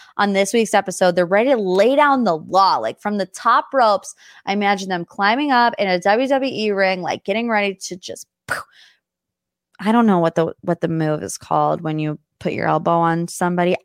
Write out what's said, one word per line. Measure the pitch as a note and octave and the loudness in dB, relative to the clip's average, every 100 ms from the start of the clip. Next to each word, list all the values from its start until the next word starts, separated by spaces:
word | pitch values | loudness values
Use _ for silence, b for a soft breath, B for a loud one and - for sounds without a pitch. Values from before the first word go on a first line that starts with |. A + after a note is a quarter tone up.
| B B | B B
on | G3+ | 0
this | G3 G3 | 0 0
week's | A#3 A3 | 0 2
episode, | G#3 F#3+ F3+ F#3 F3 | 0 0 0 2 2
they're | |
ready | F3 G3+ B3 | 2 2 2
to | B3+ | 2
lay | F#3+ F#3 A3 C#4 | 2 2 4 4
down | D4 C4+ | 4 2
the | A3 D#3+ | 0 -2
law. | A#2+ F3+ F#3+ C#3+ | 0 2 4 2
Like, | A2+ - | -2 -6
from | G#3 G#3 | -6 -4
the | |
top | F#3+ - A#3 C4 D#4 | -6 -4 0 0 0
ropes, | C4+ A3+ G3 - - B B | 2 2 2 -4 -20 B B
I | - | -6
imagine | G3+ G3+ G3+ F#3+ | -2 0 -2 -4
them | F3+ E3 | -6 -6
climbing | - G3+ A#3+ D4 | -2 0 0 0
up | B3 A#3 A3+ | 2 2 0
in | G3 | 0
a | F3+ | 0
W | G3 G#3+ C4 | 2 0 2
W | C4+ C4 | 0 -2
E | - G#3+ | -4 -2
ring, | G3 F#3+ F#3+ | 0 0 -2
like, | D#3+ - | -4 -6
getting | - G#3 A#3 | -4 -4 -2
ready | G#3+ G3+ F#3+ | -2 -2 -6
to | - F#3 | -12 -14
just, | - - - _ - - - b b b _ _ _ _ _ _ _ - | -14 -16 -18 _ -10 -10 -12 b b b _ _ _ _ _ _ _ -6
I | G3 | 0
don't | A#3 A3 | 4 4
know | F#3 | 4
what | E3 | 2
the, | E3+ E3 - | 0 -2 -4
what | - E3+ | -6 -4
the | E3+ | -2
move | D#3+ D#3 D3+ | -2 -2 -2
is | - - | -6 -10
called | - D#3 D3+ D#3 | -2 0 0 -2
when | E3 D#3 | -4 -4
you | D3+ D3+ _ - | -4 -6 _ -10
put | F3+ | -6
your | - E3 | -4 0
elbow | D#3 E3+ E3+ | 0 0 0
on | E3 E3 E3+ | 0 0 -4
somebody. | - F3 F3 F3 - | -4 -2 0 0 -2